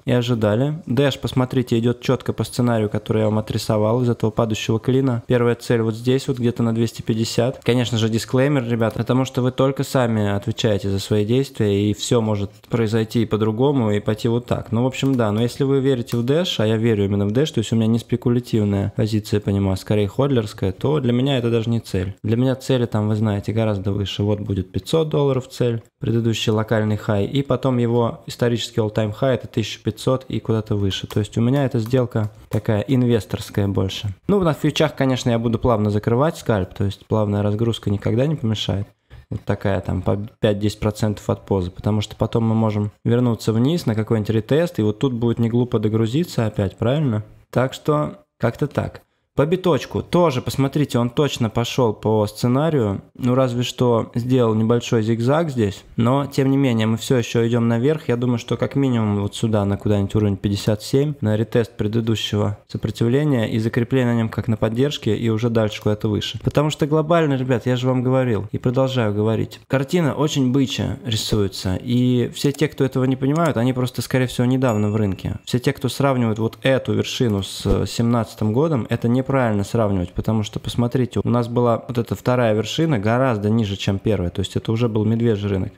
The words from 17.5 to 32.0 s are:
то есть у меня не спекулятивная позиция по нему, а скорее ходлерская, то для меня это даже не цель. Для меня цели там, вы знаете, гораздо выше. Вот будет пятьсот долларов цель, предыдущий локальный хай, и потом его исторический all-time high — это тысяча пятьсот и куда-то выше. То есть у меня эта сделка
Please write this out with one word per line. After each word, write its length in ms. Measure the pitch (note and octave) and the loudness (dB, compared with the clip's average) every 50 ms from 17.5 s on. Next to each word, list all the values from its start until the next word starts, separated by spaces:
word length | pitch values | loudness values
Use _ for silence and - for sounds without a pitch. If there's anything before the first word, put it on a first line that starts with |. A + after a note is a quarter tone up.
| - | 0
то 60 | A#2+ | -2
есть 140 | G#2+ - A#2+ | -2 0 2
у 20 | |
меня 120 | A2+ A2 | 2 2
не 120 | A2 A2+ A#2 | 2 2 0
спекулятивная 920 | - - B2 A#2 - B2 A#2+ B2 A#2+ - - A2 G#2 G#2 G2+ G2 G#2 G2+ - | 0 -2 -4 0 0 0 0 0 0 0 0 2 2 2 2 0 0 -2 -2
позиция 460 | - A#2 G#2+ A2 G#2 G#2 - A2 G#2 | -2 -2 0 0 -2 -2 0 -2 -2
по 80 | - G#2+ | 0 0
нему, 160 | G2+ G2+ G2 G2 | 0 2 2 2
а 40 | F#2+ | 0
скорее 320 | F#2+ - - A2 G#2 G#2 | -2 -2 0 0 0 0
ходлерская, 640 | G2 - - C3+ C#3+ C#3 A#2+ G#2+ G#2+ - - G2+ F#2+ | 0 0 0 0 2 2 0 -2 -2 -4 -4 -4 -4
то 300 | F#2 - - B2+ D3+ D3+ | -4 -2 -2 0 0 0
для 100 | C3 A#2+ | 0 0
меня 260 | A#2+ B2 C3 C#3+ C#3 | 0 2 2 2 0
это 140 | B2+ A#2 A#2 | 0 0 0
даже 180 | A#2 A#2 A2 A#2 | 0 0 0 0
не 120 | A#2 A2+ | -2 -2
цель. 340 | - - - F#2+ F#2 F#2+ G2+ - - | -2 -4 -4 -4 -2 -4 -6 -6 -2
Для 140 | G#2+ A2+ | 0 2
меня 180 | A#2 B2+ C3 B2+ | 2 2 2 0
цели 300 | C3 - - C3+ B2 A#2+ | 0 0 0 0 0 0
там, 240 | A2 - G#2+ G#2+ G#2+ | 0 0 0 0 0
вы 60 | A2 | 2
знаете, 360 | G#2+ A2+ A2 G2+ G2+ - - | 2 2 0 0 0 -2 -2
гораздо 400 | - A2+ A2+ A2 G#2 G2 F#2 G2+ | -2 0 0 0 -2 -2 -2 -2
выше. 320 | G2 G#2 G2+ F#2+ - - G#2 | -2 -2 -4 -4 -2 -2 0
Вот 160 | G#2 G#2+ G#2 | 0 0 -2
будет 320 | G#2 G#2 G2+ F#2 F#2 - | -2 -2 -2 -4 -4 -4
пятьсот 380 | - B2+ - - - D#3+ D#3+ D3+ | -6 -6 -4 0 0 0 0 0
долларов 400 | D#3 D3 C#3+ C#3 C3+ B2+ A#2+ - | 0 0 0 2 0 -2 -4 -6
цель, 340 | - - C3 A#2+ A2+ A2+ - _ _ _ | -4 -2 0 0 0 -2 -6 _ _ _
предыдущий 540 | - A#2 A2+ A#2 A2+ A#2 A2 - - - G#2+ | -4 0 0 2 2 0 0 0 0 0 0
локальный 420 | G#2+ A2 - A#2+ A2 G#2+ G#2+ G#2+ | 0 0 0 0 0 2 0 -2
хай, 300 | G#2 - - G#2+ G2+ G2+ | -2 0 0 0 0 0
и 160 | - - C#3 | 0 -2 -2
потом 360 | C#3 - C3 B2 - C3+ C3 | 0 0 -2 0 0 0 0
его 460 | A#2+ A#2+ A#2 A#2 A#2+ A#2 A#2 E3 - - | 0 0 2 2 2 0 0 -2 -6 -12
исторический 520 | - - - B2 A#2+ A#2+ A2 - - - A#2 | -16 -4 -2 0 0 0 -2 -4 -4 -2 -2
all-time 340 | A2 G#2+ - A2 A2 G#2 G#2+ - | -2 0 0 -2 -2 -2 -2 -2
high — 140 | C#3 C3+ B2 | 0 0 0
это 140 | - - - | 0 -4 -4
тысяча 320 | - B2 G#2 - - - - | -4 -4 -4 -4 -6 -6 -6
пятьсот 420 | A2+ - - - - C3 B2+ - - | -6 -6 -2 -2 0 0 0 -2 -6
и 100 | A#2 A2 | -6 -4
куда-то 380 | - - A2+ A2 G#2 - A2 | -2 -2 -2 -2 -2 -2 -2
выше. 280 | G#2 G2+ F#2+ F#2 - - | 0 0 -2 -2 -4 -6
То 120 | - - A2+ | -4 -2 -2
есть 180 | G#2 - - | -2 0 0
у 40 | A2+ | 0
меня 240 | A#2 A#2+ C3+ C#3+ C#3 | 0 2 2 2 0
эта 140 | B2 - A#2+ | 0 0 -2
сделка 520 | G#2+ A2+ B2+ B2+ | 0 0 2 0